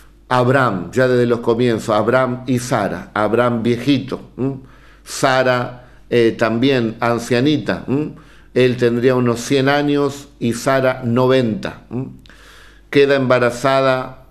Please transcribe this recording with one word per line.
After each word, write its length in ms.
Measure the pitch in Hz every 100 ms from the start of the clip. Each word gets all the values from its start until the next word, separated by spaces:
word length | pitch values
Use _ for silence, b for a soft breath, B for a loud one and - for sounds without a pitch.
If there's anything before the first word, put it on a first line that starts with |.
| b b -
Abraham, 640 | 127 123 139 123 95 85
ya 160 | 120 127
desde 180 | 123 120
los 120 | 117
comienzos, 560 | 117 117 123 107 117 104
Abraham 480 | 107 113 127 123 131
y 140 | 123
Sara, 520 | - 120 95 85 98
Abraham 500 | 104 107 113 123 117
viejito, 680 | 113 120 147 131 - - - -
¿m? 200 | 135 131 B B B B
Sara 800 | - - 139 131 127 123 123 - B B B
eh, 260 | 120 113 98
también 580 | 113 117 135 131 113 -
ancianita, 840 | 120 117 - 120 143 151 - 90 -
¿m? 260 | 135 151 - B B B
Él 240 | 123 127 117
tendría 380 | 120 120 127 127
unos 260 | 120 117
cien 260 | - 139 131
años 600 | 143 147 143 143 139 - -
y 140 | 120
Sara 480 | 110 139 135 127 127
noventa, 800 | 120 120 127 131 117 98 82 - -
¿m? 160 | 123 127 - B B B B B B B
Queda 260 | 143 143 139
embarazada 1120 | 127 127 120 120 135 135 135 131 127 - -